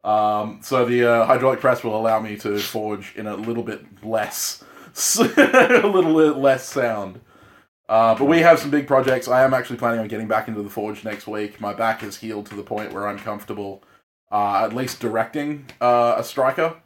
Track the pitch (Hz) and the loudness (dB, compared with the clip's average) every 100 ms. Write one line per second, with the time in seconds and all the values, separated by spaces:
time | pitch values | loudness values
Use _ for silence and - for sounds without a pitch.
0 | 101 107 107 104 110 - - 131 120 120 | 0 0 2 -2 -4 -10 -4 0 2 2
1 | 120 117 110 127 131 131 131 123 113 107 | 4 4 4 4 2 2 0 0 -2 -2
2 | 113 110 110 104 110 104 - 113 107 101 | 0 0 -2 -8 -4 -4 -4 -6 -6 -6
3 | - - 107 98 110 117 110 107 - - | -10 -12 -10 -8 -6 -6 -6 -10 -16 -16
4 | 107 110 - - - - - - - - | -6 -4 -4 -6 -8 -10 -18 -20 -20 -6
5 | - 208 240 - 277 254 247 240 208 190 | -2 2 2 4 4 6 4 4 4 2
6 | 165 160 156 139 139 131 - 139 120 107 | 4 4 4 4 2 2 -2 -4 -2 -4
7 | 98 95 _ _ - _ _ _ - 113 | -8 -14 _ _ -20 _ _ _ 0 4
8 | 113 113 143 165 170 165 147 143 135 135 | 4 4 4 6 6 6 4 -2 2 2
9 | 131 127 123 127 131 131 120 120 120 117 | 2 -2 0 2 4 2 -2 -4 -2 -2
10 | 110 107 110 107 107 107 104 110 104 104 | -4 -6 -2 -2 -2 -8 -8 -8 -8 -8
11 | 110 104 - 107 104 - 104 101 113 110 | -10 -10 -10 -8 -8 -8 -8 -2 -2 -2
12 | 104 - 110 107 104 101 98 107 107 95 | -8 -12 -10 -10 -10 -14 -8 -8 -8 -6
13 | 104 98 110 101 - 104 98 95 _ _ | -6 -8 -10 -10 -10 -10 -10 -14 _ _
14 | _ _ _ 104 101 98 - 117 131 - | _ _ _ -2 0 0 -2 -4 -8 -6
15 | 117 110 113 156 147 147 135 - 123 120 | -4 -2 -4 -4 -8 -10 -14 -2 2 4
16 | 120 - 120 - 131 135 165 160 | 2 0 -4 -2 -2 0 -4 -4